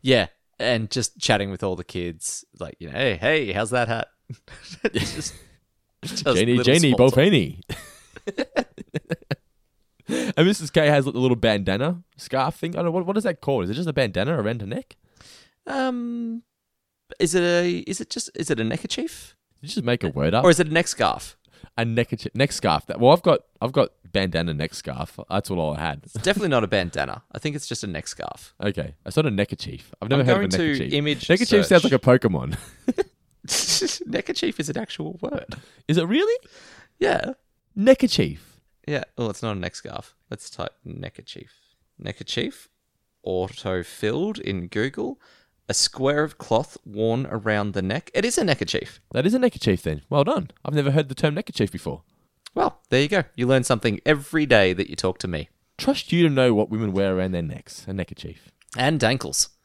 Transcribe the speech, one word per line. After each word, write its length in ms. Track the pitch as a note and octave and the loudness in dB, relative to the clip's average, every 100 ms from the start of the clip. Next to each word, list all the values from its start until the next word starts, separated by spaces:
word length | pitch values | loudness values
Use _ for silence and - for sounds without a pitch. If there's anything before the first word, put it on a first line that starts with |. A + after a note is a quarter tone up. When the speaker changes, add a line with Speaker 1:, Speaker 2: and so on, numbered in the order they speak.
Speaker 1:
Yeah, 260 | C3 B2+ F2 _ _ _ | 4 4 2 _ _ _
and 300 | A#2 A#2 G#2+ | 0 0 0
just 280 | B2+ A2 - | -4 -4 -4
chatting 300 | - G#2+ G2 | 2 2 2
with 120 | F#2 | -4
all 120 | G2+ F2+ | -4 -4
the 60 | F2 | -6
kids, 580 | F#2 F2 E2 - - - _ | -6 -6 -6 -10 -10 -16 _
like, 160 | D#2+ - | -14 -12
you 80 | E2 | -12
know, 60 | D2 | -2
"Hey, 180 | C3 F2+ | -2 0
hey, 340 | A#2+ D#3 A#2 | 2 2 0
how's 180 | F#2 A2 | -2 0
that 160 | B2 A#2 | 0 0
hat?" 180 | A#2 - _ _ | -2 -6 _ _
<laughs> 640 | - _ - - F3+ A3 | -18 _ -20 -20 -6 -4
Just, 400 | - - - - - - _ _ _ _ _ | -2 -4 -6 -10 -12 -20 _ _ _ _ _
just 220 | - - - | -10 -4 2
Speaker 2:
"Janie, 300 | A#2 A2+ B2 | 4 4 4
Speaker 1:
little 60 | B2 | 6
Speaker 2:
Janie, 280 | D#3 D#3 | 6 6
Speaker 1:
small 160 | A#2+ B2+ | 8 6
talk. 100 | B2+ | 8
Speaker 2:
Bofani." 420 | D#3+ E3 D#2 - - - - - _ - - | 6 6 2 -6 -14 -14 -14 -20 _ -12 -10
<laughs> 120 | G3+ - - B3 - - D3+ _ E3 - - _ _ _ _ _ _ - | -6 -4 -4 -4 -10 -10 -10 _ -10 -8 -12 _ _ _ _ _ _ -6
And 380 | A#3+ B3 - F3 | -4 -2 0 0
Missus 220 | G#3 D#3 | 0 -2
K 180 | - D3+ | 2 4
has 160 | D3 | 2
the 80 | C3+ | 0
little 240 | A2 B2+ A#2+ | 0 0 2
bandana 680 | A2+ G#2 F#2+ G2 C#3+ F3 - _ | 2 0 0 -2 -2 -4 -12 _
scarf 400 | - C3 C3 - | -6 -2 -2 -4
thing. 160 | E3 E3 | -6 -2
I 20 | |
don't 80 | E3+ | -2
know, 60 | |
what, 140 | E3+ F3 | -2 -2
what 120 | G#3 | -2
is 60 | G3+ | -2
that 160 | E3+ | -4
called? 240 | - C3+ F2+ | -2 -2 -2
Is 40 | |
it 20 | |
just 160 | A#2+ E3+ | -4 -4
a 40 | |
bandana 460 | C#3+ B2 F2+ A2+ D#3+ | 0 0 0 -2 -2
around 200 | G#2+ A#2+ | -2 -4
her 60 | G2 | -6
neck? 280 | D#3 - - _ _ - - _ _ - | -10 -10 -20 _ _ -20 -20 _ _ -8
Speaker 1:
Um, 760 | C#4 C4 B3 A#3+ A#3 A#3 A#3 _ _ _ _ _ _ _ - | -4 -2 -4 -6 -6 -6 -8 _ _ _ _ _ _ _ -2
is 160 | E3 F3+ | 0 2
it 80 | |
a, 360 | F3 F3 F3 F3 | 4 2 2 -2
is 200 | - F#3+ | -6 -8
it 100 | A#3 | -8
just, 200 | - - | -10 -10
is 160 | - - | -8 -2
it 80 | B2+ | -2
a 40 | |
neckerchief? 720 | A2+ - - - D#4+ - - _ _ _ | 0 -4 -6 -6 -6 -8 -20 _ _ _
Speaker 2:
Did 100 | C#3+ | -8
you 60 | - | -4
just 100 | A#2+ | -2
make 200 | A#2+ F2+ | 0 -2
a 40 | |
word 240 | C#2 D2+ | 0 2
up? 120 | F2+ F3 | 4 4
Speaker 1:
Or 40 | |
is 120 | E3+ | 4
it 60 | D#3+ | 4
a 20 | |
neck 160 | D#3+ F3 | 0 -2
scarf? 480 | - G2 G1+ - - _ _ - - | 0 0 0 -8 -20 _ _ -14 -4
Speaker 2:
A 60 | |
neckerchief, 500 | A#2 A2+ A#2 A2+ - | -2 0 -2 -4 -8
neck 200 | A#2 C#3 | -2 -2
scarf. 320 | - G#2 D2+ - | 0 2 0 0
That, 160 | - | 4
well, 100 | A#2+ | 6
I've 100 | E3+ | 6
got, 200 | F3 D3+ _ _ | 4 2 _ _
I've 120 | A#2+ | -2
got 160 | C3 B2+ _ F2+ | 0 0 _ -4
bandana 440 | G2+ F#2+ E2+ E2+ | -2 0 0 -2
neck 200 | D2 D#2+ - | -4 -6 -8
scarf. 440 | - B1+ E2 - - | -10 -8 -8 -10 -4
That's 220 | G2 - | -4 -2
all 240 | F2+ D#2 D2 | -2 -2 -2
I 40 | |
had. 200 | D#2+ D2 | -4 -6
Speaker 1:
It's 100 | - | -10
definitely 360 | - E3+ G3+ G3 | -4 0 0 2
not 140 | C3 | 2
a 40 | G#2 | 2
bandana. 560 | G#2 F2 D#2+ C#2 - _ | 0 0 -4 -6 -8 _
I 60 | - | -8
think 180 | D#3 C#3+ | -6 -8
it's 100 | - | -8
just 160 | A#2 | -8
a 40 | G#2 | -6
neck 200 | D#2 - | -8 -10
scarf. 460 | - - - - _ | -10 -12 -12 -20 _
Speaker 2:
Okay, 320 | G#2 G2 D#2 D2+ - | -4 -4 -8 -8 -4
it's 120 | - | 0
not 80 | D#3 | 0
a 60 | |
neckerchief. 600 | G2+ G2+ - - - - - | 0 -2 -4 -10 -14 -18 -12
I've 60 | G#2+ | -2
never 120 | C#3 | 2
Speaker 1:
I'm 60 | B2+ | 4
Speaker 2:
heard 100 | F#3+ | 2
of 20 | |
a 40 | G3 | 2
Speaker 1:
going 40 | |
to 160 | F#3 D#3+ | 0 0
Speaker 2:
neckerchief. 220 | C#3 B2+ | 0 -2
Speaker 1:
image 360 | C#3+ D3 D3 - | -2 0 -4 2
Speaker 2:
Neckerchief 360 | F#3 A#3+ G#3 F#3+ | 2 6 4 8
sounds 180 | F3+ | 6
Speaker 1:
search. 80 | A#3+ | 6
Speaker 2:
like 20 | |
a 60 | C3 | 4
Pokemon. 580 | - B2+ A2+ F2 B1+ F2 - - - B3 - _ _ _ | 6 6 4 0 -4 -8 -10 -8 -4 -2 -2 _ _ _
<laughs> 640 | - - - - F#4 - F4 | -6 -4 0 0 0 -4 -4
Speaker 1:
<laughs> 0 | |
Neckerchief 520 | A#3+ - - - - | -4 -2 -2 -2 -2
is 100 | D3 | -4
an 80 | C#3+ | -4
actual 420 | - - D#3 F3 | -6 -8 -8 -6
word. 340 | - D4 - - - _ - | -6 -6 -8 -16 -16 _ 0
Speaker 2:
Is 80 | D#3+ | 2
it 60 | E3+ | 4
really? 400 | B3+ G#4 A#4+ - - - - - _ | 2 2 0 -4 -20 -20 -20 -20 _
Speaker 1:
Yeah. 320 | - - - C4+ _ _ _ - | 0 0 -2 -8 _ _ _ 0
Speaker 2:
Neckerchief. 760 | G#3+ C4 C4 - D#2+ D2+ - _ _ _ - | 6 6 6 2 -2 -4 -16 _ _ _ -6
Speaker 1:
Yeah. 180 | D3 - - | -6 -6 -6
Oh, 120 | A#2 | -4
it's 140 | G2 | -4
not 120 | A#2 G2+ | -6 -6
a 40 | |
neck 160 | F2+ - | -8 -10
scarf. 400 | - - - _ _ | -14 -14 -14 _ _
Let's 200 | - - | -14 -14
type 220 | - - _ | -10 -12 _
neckerchief. 680 | - E2 - - - - - _ _ _ _ _ | -16 -14 -14 -16 -20 -20 -20 _ _ _ _ _
Neckerchief, 680 | - - - - - - - _ _ _ _ _ | -14 -12 -8 -6 -6 -8 -20 _ _ _ _ _
auto-filled 1160 | - F#2 F#2+ - G2+ F#2 F2 - G#2+ C3 G3+ F#3+ | -6 -4 -4 -6 -6 -4 -6 -6 -4 -2 -4 -6
in 280 | - F#2+ F2 | -6 -6 -6
Google. 520 | G#2 B2 - B3 C#4 _ _ _ _ - | -4 -4 -4 -8 -8 _ _ _ _ -6
A 40 | |
square 500 | G2+ - - C3+ D3 | -2 -2 0 0 2
of 140 | D3+ - | -2 -4
cloth 400 | - A2+ D3 - - | 0 0 0 -12 -12
worn 400 | G#2 A2+ A#2+ C3+ | -2 0 0 -2
around 440 | A2 G#2+ G#2 G#2 | -4 0 0 0
the 80 | G2 | -2
neck. 280 | F#2+ B2+ - | -2 -4 -2
It 100 | - A3 | -2 0
is 120 | B3 | 0
a 60 | G3+ | 2
neckerchief. 540 | C#3+ - - - - _ | 0 0 -4 -6 -18 _
Speaker 2:
That 140 | - D#3 | -2 2
is 80 | |
a 60 | B3+ | 2
neckerchief 440 | B3 - - F#3 | 0 0 0 0
then. 180 | - D2+ - | 0 -6 -2
Well 140 | C#3+ C#3+ | 0 2
done. 260 | C4+ - - - | 0 -4 -10 -4
I've 80 | |
never 180 | D3+ C#3 | 0 2
heard 160 | C#3 C#3+ | 2 0
the 60 | C3 | -2
term 200 | D#3 D3+ | -2 -2
neckerchief 360 | - - G#2+ | -8 -2 -2
before. 320 | F2 - C2+ _ _ _ _ - - | -2 -10 -10 _ _ _ _ -10 -2
Speaker 1:
Well, 240 | - - _ | -2 -2 _
there 120 | C3 | 2
you 60 | C#3+ | 2
go. 140 | G3 D3+ - | 0 -2 -2
You 120 | B2 | 4
learn 160 | C3 A#2+ | 4 4
something 340 | A#2 A#2 G2+ - | 2 2 0 2
every 400 | D3+ C#3 D#3+ D3 | 2 2 -2 4
day 260 | A#2 F#2+ | 6 6
that 160 | F2+ F#2+ | 4 -2
you 60 | D#2 | -2
talk 220 | F#2+ - | -4 -4
to 80 | F#2 | -6
me. 220 | E2 D2 _ _ - | -6 -8 _ _ -6
Speaker 2:
Trust 340 | - C#4 - | -2 -2 0
you 100 | F3 E3+ | 2 4
to 60 | |
know 200 | C3+ B2+ | 4 4
what 160 | G#2 G#2 | 4 2
women 220 | A2 G#2+ | -2 -2
wear 220 | F#2+ G2 F#2 | 0 2 2
around 160 | F#2 | 0
their 80 | F2+ | -2
necks. 440 | E2 - - - - | -4 -8 -14 -18 -10
A 60 | |
neckerchief. 580 | G2 F2 - - E2 - _ _ - | -6 -8 -10 -14 -16 -20 _ _ -2
Speaker 1:
And 240 | C3 D#3 | 0 2
ankles. 460 | A2+ B2+ - - - _ | 2 0 -2 -4 -4 _